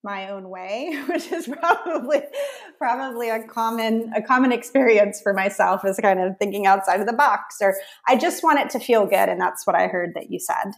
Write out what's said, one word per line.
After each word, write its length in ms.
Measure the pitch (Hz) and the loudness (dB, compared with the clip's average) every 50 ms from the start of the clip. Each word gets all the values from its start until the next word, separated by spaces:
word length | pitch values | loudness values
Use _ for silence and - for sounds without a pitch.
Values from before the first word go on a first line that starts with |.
my 280 | - 202 202 190 190 190 | -10 -10 -10 -8 -8 -10
own 180 | 202 196 190 185 | -12 -12 -12 -14
way, 520 | 185 185 185 190 208 240 285 349 311 277 | -14 -14 -8 -8 -8 -6 -6 -8 -8 -6
<laughs> 60 | 277 - | -6 -4
which 220 | 349 320 - - | -4 -4 -4 -4
is 140 | 370 339 330 | -8 -8 -6
probably, 760 | 233 285 285 - 339 403 427 - 359 320 294 240 254 302 277 277 - 466 554 571 554 523 494 - 359 _ _ | -8 -8 -2 2 2 2 2 0 -4 -4 -4 0 0 0 0 -2 -4 -8 -8 -8 -8 -8 -14 -20 -20 _ _
probably 520 | 294 240 240 262 269 262 240 233 240 226 | -2 -2 -2 -2 -4 -8 -6 -6 -4 -4
a 160 | 220 226 226 | -4 -4 -6
common, 680 | 226 - 233 226 226 226 226 226 220 226 226 226 - - | -8 -6 -4 -4 -2 -2 0 0 0 0 0 -2 -2 -4
a 80 | 226 | -4
common 300 | 220 - 254 254 262 254 | 0 2 2 4 4 2
experience 680 | 240 233 - - - 269 262 240 220 208 208 202 202 - | 2 0 -4 0 2 4 4 6 6 6 6 4 0 -4
for 120 | - 202 | -2 -2
myself 520 | 196 190 190 202 196 - 185 180 190 196 196 | 0 0 0 -2 0 2 2 2 2 0 0
is 140 | 196 190 - | -2 -2 2
kind 220 | 214 202 190 185 | 2 2 4 4
of 160 | 185 185 190 _ | 0 -2 -2 _
thinking 280 | 208 202 190 202 202 | -4 -4 -2 2 4
outside 340 | 190 196 196 190 190 180 196 | 4 4 4 4 0 0 0
of 60 | 208 | 0
the 60 | 220 | 0
box, 460 | 233 233 294 262 208 208 - - - - | 2 4 4 4 4 0 -4 -12 -6 0
or 160 | 208 196 190 190 - - - _ _ 240 | 2 2 2 0 -8 -14 -20 _ _ 2
I 80 | 254 | 2
just 260 | 226 - 359 - - | 4 2 0 -2 0
want 160 | - 320 302 285 | 2 2 2 2
it 100 | - - | 0 -2
to 100 | - 240 | -4 -6
feel 260 | - - 240 220 202 | 0 2 4 4 4
good. 220 | - 196 185 196 185 | 4 4 2 2 2
And 120 | 180 175 | 0 -2
that's 260 | 180 180 - - - | -2 -4 -4 -2 -2
what 100 | 202 175 | 0 2
I 100 | 175 - | 2 2
heard 280 | 185 185 180 175 175 170 | 0 0 -4 -4 -4 -6
that 160 | - - - | -10 -10 -8
you 80 | 180 180 | -10 -8
said. 340 | - - - - - 196 202 | -4 -4 -4 -4 -4 -8 -10